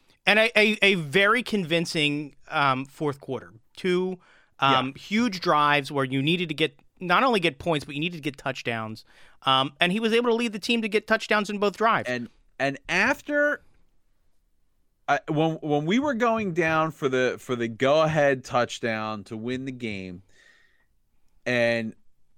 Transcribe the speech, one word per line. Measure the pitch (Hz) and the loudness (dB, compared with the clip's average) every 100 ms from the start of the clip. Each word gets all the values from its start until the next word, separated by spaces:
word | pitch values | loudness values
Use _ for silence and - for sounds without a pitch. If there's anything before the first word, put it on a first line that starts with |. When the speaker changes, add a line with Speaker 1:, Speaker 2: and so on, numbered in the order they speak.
| _ _ | _ _
Speaker 1:
And | - 208 | 2 4
a, | 226 214 | 4 4
a, | 214 214 | 4 4
a | 202 | 4
very | 190 147 170 202 233 | 2 0 2 4 2
convincing, | - 208 165 165 165 165 147 147 147 - - | 0 -2 0 -2 0 0 0 -2 -6 -14 -8
um, | 156 143 131 135 | 0 0 0 -4
fourth | - 147 139 | -6 -6 -6
quarter. | - 123 - 113 _ - | -8 -10 -12 -20 _ -6
Two, | 185 180 185 185 _ _ _ - | -2 0 -2 -6 _ _ _ -2
um, | 135 131 131 | 2 2 0
Speaker 2:
Yeah. | 135 | -6
Speaker 1:
huge | - 214 240 185 | -4 0 0 0
drives | 175 151 147 147 139 | 2 4 4 2 0
where | 143 | -2
you | 131 135 | -2 0
needed | 139 180 175 | 0 0 -2
to | |
get, | 147 156 - _ _ | -2 -2 -4 _ _
not | 180 180 | 0 2
only | 262 220 | 4 2
get | 170 135 | 0 -2
points, | 170 151 | -2 -2
but | 139 143 | -4 -6
you | |
needed | 175 175 | -6 -6
to | |
get | 147 139 | -8 -6
touchdowns. | 139 127 - 117 110 110 - - - - | -8 -6 -6 -6 -8 -12 -18 -20 -20 -6
Um, | 135 131 135 - | 0 2 2 0
and | 175 | 0
he | 202 | 0
was | 226 | 2
able | 226 240 | 2 2
to | 226 | 0
lead | 240 | -2
the | 202 | -4
team | - 233 | -2 -2
to | 220 | 0
get | 214 - | -2 0
touchdowns | 220 - 214 202 | -2 2 0 0
in | 208 | -2
both | 202 185 | -2 2
drives. | 220 202 123 | 2 2 0
Speaker 2:
And, | 123 117 _ _ - | -6 -8 _ _ -4
and | 135 139 - | -4 -4 -4
after, | 170 220 285 - 294 294 294 - _ _ _ _ _ _ _ _ _ _ _ _ _ - | 0 0 -2 -2 0 0 -2 -10 _ _ _ _ _ _ _ _ _ _ _ _ _ -4
I, | 143 - | -2 0
when, | 151 160 160 | 0 0 -2
when | 156 147 156 | -2 -2 2
we | 226 | 0
were | 294 | 0
going | 233 233 226 202 | 0 0 0 -2
down | 165 160 160 160 | -2 0 0 0
for | - 143 | -2 -2
the, | 127 127 98 | 0 0 -2
for | - 120 | -6 -4
the | 117 | -4
go-ahead | 110 131 151 156 156 143 135 | 0 2 4 4 4 2 2
touchdown | - 131 117 - 120 110 110 107 | 0 0 0 -2 -4 -4 -4 -8
to | 95 113 | -10 -8
win | 113 127 | -6 -6
the | 135 | -8
game, | 127 117 98 92 90 - _ _ _ _ _ _ _ _ _ _ _ | -8 -8 -8 -10 -12 -18 _ _ _ _ _ _ _ _ _ _ _
and | 123 123 117 117 110 - - - _ | -4 0 2 0 -4 -10 -20 -20 _